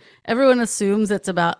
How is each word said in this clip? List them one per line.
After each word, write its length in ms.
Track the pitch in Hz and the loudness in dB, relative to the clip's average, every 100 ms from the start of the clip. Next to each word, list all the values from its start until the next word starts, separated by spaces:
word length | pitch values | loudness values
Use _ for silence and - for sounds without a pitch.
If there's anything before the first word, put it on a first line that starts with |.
| - _ - | -12 _ -6
Everyone 360 | 233 269 247 | 2 2 2
assumes 500 | 226 - 202 214 202 | 0 -2 -2 0 0
it's 160 | 202 - | -2 -4
about 300 | 175 170 | -2 -2